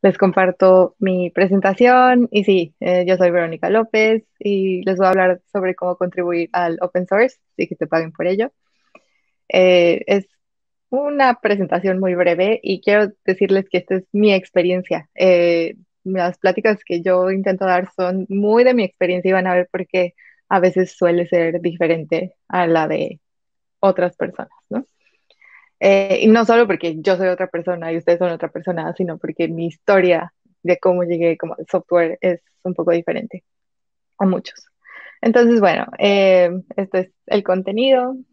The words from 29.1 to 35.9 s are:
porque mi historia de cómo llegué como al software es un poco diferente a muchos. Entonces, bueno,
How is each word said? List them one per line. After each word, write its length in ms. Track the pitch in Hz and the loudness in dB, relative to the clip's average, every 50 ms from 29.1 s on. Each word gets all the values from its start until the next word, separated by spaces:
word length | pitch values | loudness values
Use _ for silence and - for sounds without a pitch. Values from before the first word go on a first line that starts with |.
| 160 156 | -6 -10
porque 300 | - - 160 - 165 165 | -10 -12 -6 -4 -4 -4
mi 180 | 165 165 170 | -4 -6 -6
historia 680 | 170 156 _ _ - 202 190 180 180 175 160 170 175 _ _ _ _ _ _ _ | -8 -8 _ _ 2 2 4 4 4 2 0 -2 -8 _ _ _ _ _ _ _
de 160 | 170 175 170 | -2 -2 2
cómo 260 | - 185 180 180 175 | 2 0 0 0 -2
llegué 320 | 170 175 165 170 170 165 - | -2 -2 0 0 0 0 -2
como 160 | - 165 - - | -6 -12 -10 -12
al 80 | 165 _ | -10 _
software 500 | - 180 170 _ 180 175 170 160 - - | -4 -6 -4 _ 0 0 0 0 -2 -2
es 200 | - 185 175 170 _ _ _ _ _ | -2 -2 -2 -2 _ _ _ _ _
un 120 | 185 180 | -8 -6
poco 180 | - 165 175 170 | -4 -2 0 0
diferente 520 | 170 170 - 165 - - - - 185 _ _ _ _ _ _ _ _ _ _ _ _ _ _ _ _ | -2 -2 -4 -6 -6 -8 -10 -14 -18 _ _ _ _ _ _ _ _ _ _ _ _ _ _ _ _
a 80 | 202 | 0
muchos. 400 | 190 185 185 - - - - _ _ _ _ _ _ - - - - - _ - | 0 0 -2 -6 -10 -20 -20 _ _ _ _ _ _ -20 -20 -20 -20 -14 _ -2
Entonces, 380 | 233 226 247 233 233 240 233 | 2 4 4 4 4 4 4
bueno, 260 | 202 185 160 - - - | 4 2 2 0 -4 -8